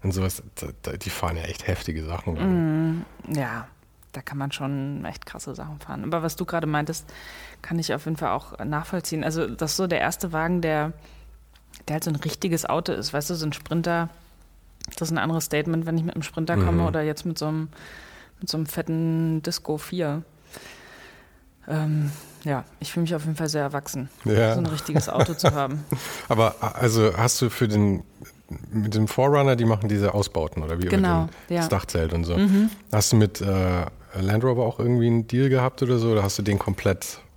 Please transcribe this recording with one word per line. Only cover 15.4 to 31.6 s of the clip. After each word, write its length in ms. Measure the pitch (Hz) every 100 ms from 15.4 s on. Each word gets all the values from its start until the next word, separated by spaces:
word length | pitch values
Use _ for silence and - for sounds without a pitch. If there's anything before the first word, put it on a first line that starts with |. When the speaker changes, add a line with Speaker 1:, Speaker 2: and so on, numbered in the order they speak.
| 156
Speaker 2:
Statement, 400 | 147 151 165 165
wenn 120 | 165
ich 60 |
mit 100 | 160
einem 80 | -
Sprinter 320 | 151 - 160 170
komme 260 | 95 170
Speaker 1:
Mhm. 40 | 170
Speaker 2:
oder 140 | 165
jetzt 240 | 151 151 175
mit 120 | 160
so 80 | 156
einem, 220 | 156 156 - - - - - - -
mit 100 | -
so 80 | 156
einem 100 | 156
fetten 760 | - 165 160 165 165 165 160
Disco 360 | 151 170 - 151
vier. 420 | - 180 160 147 165 _ - - - - - - - - - _ _ _ -
Ähm, 440 | 156 156 151 147 147 - -
ja, 200 | 156 135 - -
ich 120 | 147
fühle 80 | -
mich 120 | 165 165
auf 80 |
jeden 120 | 151 156
Fall 140 | 160
sehr 140 | 151
erwachsen, 460 | 143 147 - 139 131 -
Speaker 1:
Ja. 300 | - 107 113
Speaker 2:
so 60 | 113
ein 80 | 165
richtiges 420 | 156 - 151 -
Auto 240 | - -
zu 200 | 165 170
haben. 300 | 151 139 147 147 127 -
Speaker 1:
<laughs> 240 | - -
Aber, 260 | 110 110 - - -
also 420 | 127 113 107 87
hast 240 | 117 -
du 80 | 123
für 180 | - 117
den, 360 | 104 104 95 - - - - _ 78 -
mit 220 | 110 107
dem 140 | 107 110
Forerunner, 480 | - 135 143 139 127
die 100 | 113
machen 240 | 110 107
diese 240 | 104 101
Ausbauten, 480 | 104 101 - 76 -
oder 160 | 76 85
wie? 60 |
Mit 80 | 90
Speaker 2:
Genau, 320 | 190 190 170 165 - -
Speaker 1:
dem, 60 |
Speaker 2:
ja. 60 | 175